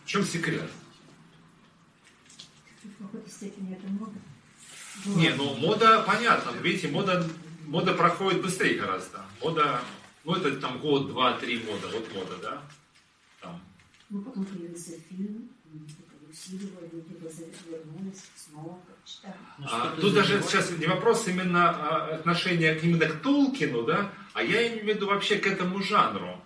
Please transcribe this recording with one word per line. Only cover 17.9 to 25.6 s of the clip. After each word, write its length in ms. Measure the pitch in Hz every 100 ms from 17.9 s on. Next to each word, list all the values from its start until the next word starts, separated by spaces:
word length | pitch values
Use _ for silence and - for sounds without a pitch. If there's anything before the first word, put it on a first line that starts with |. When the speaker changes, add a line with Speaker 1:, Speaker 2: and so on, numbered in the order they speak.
| 160 196 190 - -
Speaker 2:
снова 420 | - 151 156 175 -
прочитали. 480 | - - - 196 - - -
Speaker 3:
Ну, 60 |
Speaker 1:
А, 40 | 139
Speaker 3:
что-то 320 | - 151 151
Speaker 1:
тут 140 | 196
даже 140 | 147 202
Speaker 3:
изменилось. 160 | 135 -
Speaker 1:
сейчас 200 | 196 -
не 160 | 160 156
вопрос 420 | 185 233 220 180
именно, 420 | 180 180 175 170
а, 440 | 160 156 160 156
отношения 600 | 160 170 170 185 170 160
к, 100 | 160
именно 220 | 170 165 156
к 160 | -
Толкину, 640 | 269 285 269 - 143 117
да, 280 | 117 196 202 - -
а 80 | -
я 260 | 117 208 233
имею 160 | 220
в 40 | 208
виду 180 | 202 196
вообще 320 | 202 - 190
к 80 | 196
этому 360 | 170